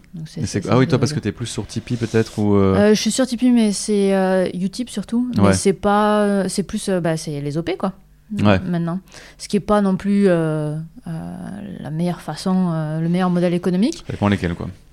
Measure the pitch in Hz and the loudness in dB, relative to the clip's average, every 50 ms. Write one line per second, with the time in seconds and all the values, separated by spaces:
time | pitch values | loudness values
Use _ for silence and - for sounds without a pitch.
0 | - - - 165 156 - - 165 110 - - 101 87 92 110 127 131 165 165 151 | -6 -12 -14 -14 -14 -10 -8 -6 -6 -4 -4 -4 -2 2 2 2 4 4 2 2
1 | - - 151 123 - 104 95 - 117 110 - 117 104 - - 113 - - 123 113 | 2 0 -2 -2 -4 -4 -4 -6 -8 -8 -6 -8 -8 -8 -8 -10 -6 -6 -4 -4
2 | 117 104 - 113 113 - - 110 104 104 101 101 98 95 95 95 208 214 214 - | -4 0 2 2 0 0 0 0 2 4 4 4 4 4 4 4 4 4 4 2
3 | - 226 - - 262 - 240 214 247 254 240 233 220 208 190 - - - 208 202 | 2 0 0 0 -2 -2 -2 0 2 4 4 4 4 2 0 -2 -2 -2 0 2
4 | 196 196 190 190 190 185 190 185 185 - - 180 190 190 - - 247 - - 208 | 2 2 2 2 2 2 2 2 0 0 -2 -4 -4 -4 -4 -8 -10 -8 -8 -10
5 | 190 - 233 240 247 247 233 - 196 202 190 92 - 202 185 - - 202 202 208 | -6 -4 -4 -2 -2 -2 2 4 4 4 4 4 2 0 0 2 0 2 2 4
6 | 214 208 214 208 208 202 202 196 185 190 - 208 170 - - 214 - 202 190 180 | 4 4 2 2 2 2 0 0 -2 -2 -2 -4 -4 -4 -6 -6 -4 -2 -2 0
7 | 165 165 160 160 - 165 147 143 143 147 143 165 165 320 381 - - 185 - - | 0 -2 -2 -2 -4 -6 -6 -6 -6 -4 -4 -4 -4 -4 -4 -4 -4 -6 -6 -8
8 | - _ _ _ _ - 214 202 202 208 196 - 185 180 175 170 170 165 170 196 | -16 _ _ _ _ -10 -4 2 4 4 4 4 2 -2 -4 -4 -2 -4 -4 -6
9 | - - - - - - - - - - - 202 - - 208 208 202 190 190 165 | -8 -12 -20 -20 -20 -20 -18 -16 -6 -4 -4 -2 0 2 2 2 2 2 0 0
10 | - 202 202 202 202 190 175 165 160 156 156 156 151 151 151 156 160 165 - 247 | 0 0 2 4 4 4 4 4 2 0 -2 -2 -2 -4 -6 -8 -10 -12 -16 -16
11 | - 175 160 160 85 87 - - 180 - - - - - - - - - 156 160 | -14 -12 -10 -10 -10 -10 -10 -12 -12 -12 -12 -12 -12 -12 -12 -12 -10 -8 -4 -2
12 | 175 180 170 - - - 156 - - 190 185 185 185 175 160 160 156 151 156 160 | -2 -2 -2 -4 -8 -10 -10 -4 -2 0 0 2 2 0 0 -2 -2 -2 -2 -2
13 | 165 170 175 180 185 180 175 175 175 175 175 175 - 190 180 185 220 311 330 - | 0 0 2 2 2 2 2 2 2 2 0 0 0 0 2 2 2 0 0 -4
14 | - - - - - - 202 - - 85 85 - 85 90 - - - - | -8 -10 -4 0 2 2 2 2 0 -2 -4 -4 -6 -10 -12 -14 -20 -20